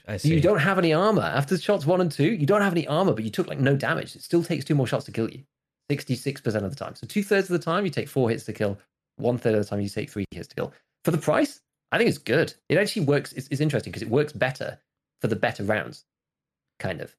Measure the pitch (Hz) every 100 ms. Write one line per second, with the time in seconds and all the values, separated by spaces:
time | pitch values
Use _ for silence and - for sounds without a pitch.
0 | - 104 147 165 175 202 170 185 170 156
1 | 214 190 85 131 139 185 - 196 143 180
2 | 175 - 151 208 143 208 202 170 - 156
3 | 190 113 110 - 175 143 135 139 117 165
4 | - - - 170 165 147 - 147 120 123
5 | - - 113 - - _ _ _ - 143
6 | - 123 139 139 120 104 98 - - -
7 | - 208 196 196 185 175 165 180 196 131
8 | - 135 113 113 - 104 104 98 _ _
9 | _ - 117 123 117 107 104 104 101 107
10 | 104 104 95 90 - - 139 - _ _
11 | - 151 151 208 302 - _ _ - 175
12 | 226 - - 143 139 - - 160 202 220
13 | 143 143 - - - 143 156 123 95 -
14 | 110 131 147 - 131 - - - _ _
15 | _ _ 113 104 120 - 101 107 62 -
16 | _ _ _ _ _ _ _ - - 78
17 | -